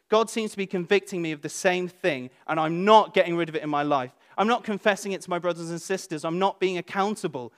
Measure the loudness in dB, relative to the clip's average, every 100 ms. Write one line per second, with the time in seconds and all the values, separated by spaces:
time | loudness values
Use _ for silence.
0 | 0 2 2 -2 -4 -4 -4 -4 2 0
1 | 0 -6 -6 -6 -8 -2 0 0 -2 -4
2 | -2 -2 -6 _ -4 -2 0 2 8 8
3 | 8 2 2 0 -2 -4 -2 -2 2 0
4 | -2 _ _ -2 0 0 -2 -2 0 0
5 | -2 -8 -6 -4 -2 -4 -6 -8 -4 -6
6 | -6 -6 -4 0 0 0 -2 -2 -4 -2
7 | -2 -2 -6 -8 -12